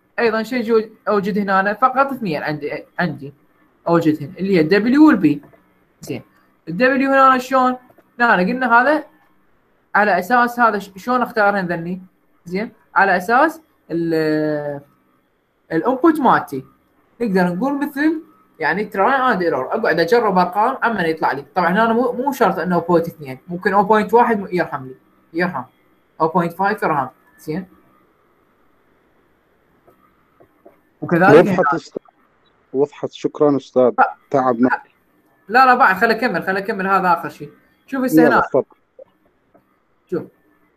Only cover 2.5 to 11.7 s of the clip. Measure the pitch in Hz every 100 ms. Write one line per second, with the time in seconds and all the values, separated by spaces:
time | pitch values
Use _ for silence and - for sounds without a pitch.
2.5 | 147 147 143 - - - 131 135 - _
3.5 | _ _ _ - 170 160 151 139 - 190
4.5 | 190 156 202 220 277 311 240 156 143 -
5.5 | _ _ _ _ _ - 127 - _ _
6.5 | _ - 170 254 269 269 269 262 262 247
7.5 | 262 254 254 - _ _ - 240 196 180
8.5 | 247 254 233 262 302 - _ _ _ _
9.5 | _ _ _ _ 190 208 180 185 247 240
10.5 | 240 233 208 196 - 240 254 226 220 202
11.5 | 202 180